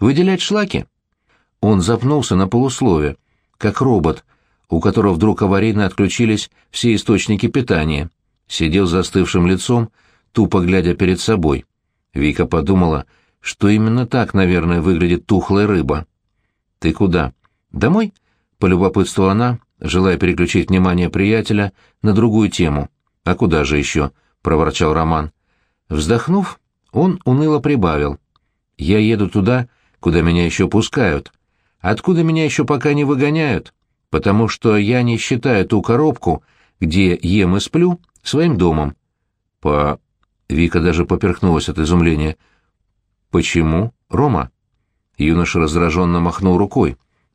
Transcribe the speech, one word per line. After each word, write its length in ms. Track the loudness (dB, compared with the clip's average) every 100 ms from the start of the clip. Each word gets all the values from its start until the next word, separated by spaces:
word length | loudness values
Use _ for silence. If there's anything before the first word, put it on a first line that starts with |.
Выделять 380 | 2 4 2 0
шлаки?» 440 | -2 -2 -2 -6 -8 _ _ _ _ _ _ _
Он 200 | 2 2
запнулся 560 | 2 0 0 0 0 0
на 120 | 2
полуслове, 680 | 0 0 0 2 2 0 -6 _ _ _ _
как 220 | -4 0
робот, 440 | 2 2 0 -4 _ _ _ _ _
у 120 | 0
которого 340 | 0 2 0
вдруг 280 | 2 0 2
аварийно 440 | 0 2 0 0 -2
отключились 640 | 0 -2 0 0 -2 -6 _ _
все 240 | -4 0
источники 520 | 0 0 0 0 -2 0
питания. 640 | -2 -2 -2 0 -4 -6 _ _ _ _
Сидел 400 | -4 0 2 2
с 40 |
застывшим 560 | 0 0 0 0 2 2
лицом, 440 | 0 0 -2 -2 _ _ _ _
тупо 280 | 0 0 2
глядя 340 | 2 0 0
перед 260 | 0 0 0
собой. 440 | -2 0 0 -2 -6 _ _ _ _
Вика 320 | -4 -2 -2
подумала, 640 | -2 -2 0 2 2 -2 -8 _ _ _
что 280 | -14 -2 0
именно 380 | 2 0 -2 -2
так, 280 | -4 -2
наверное, 480 | 0 2 0 0 0
выглядит 440 | 0 0 0 -2 0
тухлая 400 | -2 0 0 2
рыба. 400 | 0 -2 -4 -6 _ _ _ _ _ _ _
«Ты 120 | -4
куда?» 400 | 0 0 0 -2 -8 _ _ _
«Домой?» — 400 | -2 0 2 -2 -8 _ _ _ _
полюбопытствовала 720 | 0 2 2 0 -2 0 0
она, 260 | 2 -2 -4 _ _
желая 380 | -4 0 0 2
переключить 500 | 0 0 0 0 2
внимание 400 | 2 2 0 -2
приятеля 640 | 0 0 0 0 -2 -2 -8 _ _
на 100 | 0
другую 380 | 2 4 2 0
тему. 400 | 0 0 0 -6 _ _ _
«А 100 | -4
куда 300 | 0 0 2
же 140 | 0 -2
еще?» — 340 | 0 -2 -4 -6 _ _
проворчал 500 | -2 0 0 0 0
Роман. 400 | 0 0 -2 -4 _ _ _ _ _ _
Вздохнув, 720 | -4 -2 -2 0 -2 -2 -10 _ _ _
он 280 | -2 0 0
уныло 340 | 0 0 2 0
прибавил: 580 | 0 0 0 0 -4 -6 _ _ _ _ _ -8
«Я 220 | 0 2
еду 300 | 2 0 0
туда, 380 | 0 0 -2 -4 _ _ _
куда 160 | 0 2
меня 240 | 2 2
еще 240 | 0 0 0
пускают. 640 | 0 0 -2 -2 -2 -8 _ _ _ _ _
Откуда 420 | -4 -2 0 0
меня 220 | 2 0
еще 220 | 0 -2 -2
пока 260 | -2 0
не 120 | 0
выгоняют, 680 | 0 0 0 0 -2 -4 -6 _ _ _ _
потому 380 | -2 0 2 0
что 280 | 0 0 2
я 240 | 0 0
не 160 | 0 -2
считаю 500 | -4 -2 0 0 0
ту 140 | -2
коробку, 600 | 0 0 0 -2 -4 -4 _ _ _ _
где 400 | -2 2 2 0
ем 340 | 0 0 2 0
и 40 |
сплю, 420 | -2 0 0 -2 _ _
своим 360 | -4 0 0 2
домом». 380 | 2 0 -2 -8 _ _ _ _ _ _
«По-», 380 | -2 0 -2 -4 _ _ _ _ -6
Вика 300 | 0 0 0
даже 260 | 0 0 -2
поперхнулась 640 | -2 -2 -2 0 0 -2
от 80 | -4
изумления. 580 | 0 2 2 0 -4 -6 _ _ _ _ _ _ _ _ _
«Почему, 640 | -2 0 0 0 0 -2 -8 _
Рома?» 400 | -2 0 -2 -6 _ _ _ _ _ _ -2
Юноша 420 | 0 0 0 0
раздраженно 600 | 0 0 0 0 0 0
махнул 380 | -2 0 0 2
рукой. 400 | 0 0 -2 -4 _ _ _